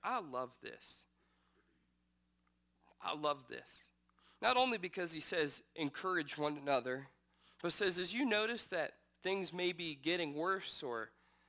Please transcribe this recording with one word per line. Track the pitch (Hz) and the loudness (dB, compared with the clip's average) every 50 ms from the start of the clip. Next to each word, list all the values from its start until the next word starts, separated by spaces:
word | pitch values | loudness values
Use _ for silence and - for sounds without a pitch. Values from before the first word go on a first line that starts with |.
I | - 208 254 240 | -4 -2 -2 -2
love | 180 143 127 127 127 120 - - | -4 -4 -4 -4 -4 -6 -8 -12
this. | - - - - - - - - - _ _ _ _ _ _ _ _ _ _ _ _ _ _ _ _ _ _ _ _ _ _ _ _ _ _ _ _ _ _ _ _ _ _ _ _ _ _ - | -14 -14 -14 -14 -14 -16 -16 -16 -20 _ _ _ _ _ _ _ _ _ _ _ _ _ _ _ _ _ _ _ _ _ _ _ _ _ _ _ _ _ _ _ _ _ _ _ _ _ _ -6
I | - - 156 | -4 -2 -2
love | 151 151 147 143 135 127 - | 2 2 2 2 0 -4 -10
this. | 120 120 - - - - - - _ _ _ _ _ _ _ - - _ | -12 -12 -10 -12 -14 -16 -16 -20 _ _ _ _ _ _ _ -20 -4 _
Not | - 233 240 | 4 6 6
only | 247 254 254 233 202 | 6 6 4 4 0
because | 180 175 - 190 175 165 | -2 -4 -4 -4 -4 -2
he | 160 151 | -2 -4
says, | - - 185 170 151 143 - - - _ - | -4 0 2 2 2 2 0 -4 -10 _ -4
"Encourage | 165 156 139 - - - 185 185 170 151 139 - 147 | -2 -2 -2 -2 -2 -2 0 0 0 -2 -2 -2 -2
one | 147 147 147 | 0 0 -2
another," | 143 139 143 139 127 117 127 127 135 139 - - _ _ _ _ _ - - - - | 0 2 4 4 4 4 2 -2 -4 -6 -10 -18 _ _ _ _ _ -20 -20 -10 -4
but | - 170 | -4 -2
says, | 165 - 208 190 175 | 0 2 2 2 2
as | 180 180 170 | 0 -2 -2
you | 214 240 294 | 0 0 2
notice | 240 214 214 214 226 240 220 - | 4 4 4 4 2 0 -4 -4
that | - 185 165 147 - - - _ _ _ _ | -2 -2 -2 -2 -2 -4 -10 _ _ _ _
things | - 185 196 196 185 156 | -2 0 0 0 0 -2
may | 165 180 180 180 | -2 0 0 0
be | 180 165 170 165 147 | 0 0 -4 -6 -6
getting | 139 131 160 175 175 170 143 143 | -2 0 0 2 2 0 -2 -2
worse | 147 165 185 190 190 - - - - | 0 0 0 0 0 -2 -6 -8 -6
or | 156 127 117 113 110 - - _ _ _ _ _ _ | -4 -4 -2 -4 -4 -6 -10 _ _ _ _ _ _